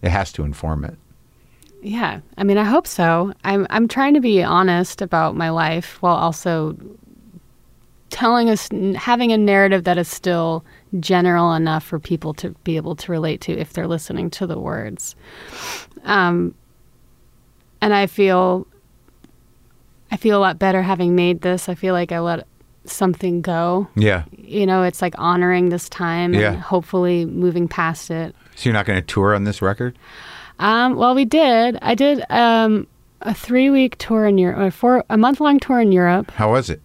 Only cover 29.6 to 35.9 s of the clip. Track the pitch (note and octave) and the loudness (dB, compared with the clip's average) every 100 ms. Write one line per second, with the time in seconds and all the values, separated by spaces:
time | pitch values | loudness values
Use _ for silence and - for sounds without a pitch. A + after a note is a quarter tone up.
29.6 | F#2+ G#2 B2 B2 - - - - - - | -4 -2 -6 -8 -20 -20 -20 -20 -20 -4
30.6 | G3 A3+ B3 B3 A#3+ B3+ B3+ D4+ D4+ A#3 | 0 2 2 2 2 2 2 4 4 4
31.6 | A#3 A#3 - A#3 C#4 C#4+ - A3+ A#3 A3+ | 2 -2 -2 2 2 2 0 2 4 4
32.6 | A3 G#3+ - _ _ _ - A3 - B3 | 2 0 -2 _ _ _ -8 -8 0 2
33.6 | C4+ C#4 C4 - - A3 G#3+ G3 F3+ - | 4 4 2 -2 -2 0 2 4 2 0
34.6 | F#3+ - A#3+ B3+ - G#3+ A#3 C4+ D4+ C#4+ | -2 0 2 2 2 2 2 2 2 2
35.6 | - B3 A3+ | 2 2 4